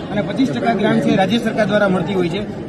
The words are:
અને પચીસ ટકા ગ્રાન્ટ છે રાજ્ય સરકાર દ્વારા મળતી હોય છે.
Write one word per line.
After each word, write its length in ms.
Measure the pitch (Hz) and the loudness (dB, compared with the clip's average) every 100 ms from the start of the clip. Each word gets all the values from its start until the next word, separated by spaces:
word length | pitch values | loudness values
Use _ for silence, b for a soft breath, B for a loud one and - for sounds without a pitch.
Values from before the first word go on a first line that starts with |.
| - | -6
અને 120 | 208 | -4
પચીસ 280 | 170 220 262 | -2 0 0
ટકા 240 | 240 233 | 0 0
ગ્રાન્ટ 280 | 208 214 - | 2 2 2
છે 140 | 226 202 | 2 2
રાજ્ય 220 | 190 233 | 2 0
સરકાર 280 | 220 220 202 | 0 0 2
દ્વારા 220 | 208 196 | 2 2
મળતી 260 | 185 160 | 0 0
હોય 140 | 190 175 | -2 -2
છે. 360 | 190 214 - | -2 -6 -8